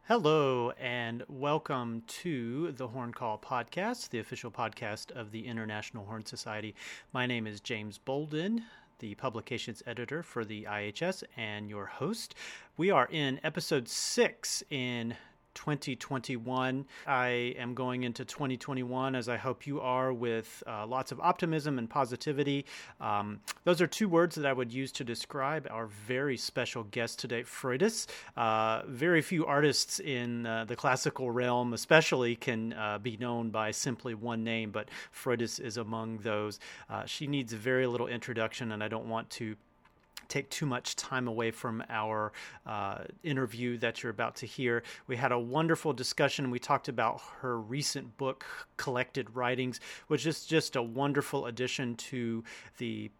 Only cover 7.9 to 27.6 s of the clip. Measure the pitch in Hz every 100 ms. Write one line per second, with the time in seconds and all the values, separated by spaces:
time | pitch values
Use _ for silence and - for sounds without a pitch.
7.9 | 101 - 135 151 151 185 226 226 - -
8.9 | _ 110 101 135 113 - 117 - 110 -
9.9 | 117 120 151 170 123 107 107 104 104 104
10.9 | - 165 185 - - 110 104 104 104 98
11.9 | - 151 226 - - - - - - 180
12.9 | 165 123 160 139 135 156 165 - 147 117
13.9 | - - - 240 - - - - 143 127
14.9 | 120 117 120 - _ _ - - 147 -
15.9 | 127 - 135 120 123 113 127 127 131 139
16.9 | - - 127 123 120 120 - 123 123 127
17.9 | 127 123 117 123 - 139 127 - 131 123
18.9 | 127 135 131 117 117 131 123 147 143 127
19.9 | 127 131 123 120 113 110 - - 110 110
20.9 | 127 135 135 170 175 170 160 147 131 113
21.9 | 147 127 123 - 143 143 139 - - -
22.9 | - 110 104 104 104 - - - 175 170
23.9 | - 214 165 175 160 143 131 120 123 135
24.9 | - 123 117 - 147 135 156 135 110 113
25.9 | 104 104 127 143 123 - - 117 123 104
26.9 | 123 117 - 123 117 - -